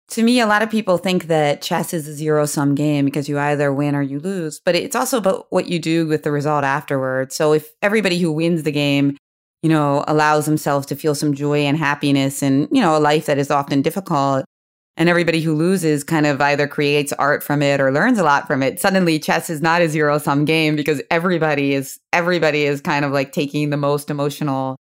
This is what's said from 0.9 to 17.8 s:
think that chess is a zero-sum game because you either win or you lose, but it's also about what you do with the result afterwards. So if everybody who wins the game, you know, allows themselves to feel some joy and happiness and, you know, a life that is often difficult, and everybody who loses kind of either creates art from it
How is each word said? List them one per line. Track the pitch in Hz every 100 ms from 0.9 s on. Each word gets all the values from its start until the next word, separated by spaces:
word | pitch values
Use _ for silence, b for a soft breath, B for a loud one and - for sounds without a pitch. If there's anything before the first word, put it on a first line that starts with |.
| 175
think | 190 180 165
that | 160 147 143
chess | - 170 170
is | 170 147
a |
zero-sum | 147 151 151 147 156 143
game | 139 151 147
because | 139 147 143
you | 143
either | 143 147 143
win | 139 147
or | 143
you | 139 143
lose, | 175 196 156 -
but | -
it's | 175 - 226
also | 262 254
about | 190 - -
what | 185 -
you | 175
do | 160 165 160
with | 151
the | 156
result | 147 147 147
afterwards. | 139 143 - 139 131 131 135 -
So | 156
if | 151 - -
everybody | 208 220 196 175
who | 175
wins | 156 170 170
the | 151
game, | 147 143 143 139 143 _ _ _ _
you | 160
know, | 156 143 139 -
allows | 151 151 151 151
themselves | 151 156 143 139
to | 139
feel | 156
some | 143 151
joy | 139 147 147
and | 143 147
happiness | 147 143 143 139 135 139
and, | 139 135 151
you | 269
know, | 180 156
a |
life | 147 156 156
that | 139
is | 143
often | 147 139 143
difficult, | 151 196 185 151 139 135 - _ _ _ _ -
and | 165
everybody | 175 170 165
who | 160
loses | 151 170 190 160 147
kind | 143 160 151
of | 135
either | 143 143 143
creates | - 143 147 143
art | - 139 143
from | - 147
it | 143 139